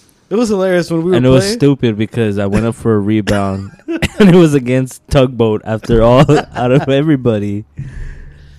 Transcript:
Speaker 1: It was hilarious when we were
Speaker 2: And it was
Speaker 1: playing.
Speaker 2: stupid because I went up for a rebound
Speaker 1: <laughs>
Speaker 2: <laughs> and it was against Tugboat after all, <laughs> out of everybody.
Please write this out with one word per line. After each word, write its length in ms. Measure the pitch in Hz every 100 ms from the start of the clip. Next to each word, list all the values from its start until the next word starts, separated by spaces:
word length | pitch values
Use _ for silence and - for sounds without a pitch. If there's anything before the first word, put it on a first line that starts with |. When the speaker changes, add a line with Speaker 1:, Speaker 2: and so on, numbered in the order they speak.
| _ _ _
Speaker 1:
It 60 | 202
was 140 | 226
hilarious 400 | 196 190 175 165
when 140 | 165
we 80 | 170
were 60 | 180
Speaker 2:
And 80 | 127
it 40 |
was 140 | 131
Speaker 1:
playing. 160 | 196 233
Speaker 2:
stupid 380 | 143 135 120 104
because 420 | 110 120 107 101
I 80 | 98
went 180 | 104 117
up 100 | -
for 200 | 117 107
a 40 |
rebound 720 | 101 110 98 104 98 98 98 -
Speaker 1:
<laughs> 40 |
Speaker 2:
<laughs> 60 | -
and 420 | 330 - - 202
it 60 | 180
was 180 | 160 143
against 500 | 120 131 131 - _
Tugboat 540 | 143 127 120 113 107 -
after 360 | 110 - 113
all, 240 | 117 127 147 151
<laughs> 160 | -
out 180 | - 123
of 180 | 139 143
everybody. 760 | 135 160 139 123 107 101 104 - - - - - - - - -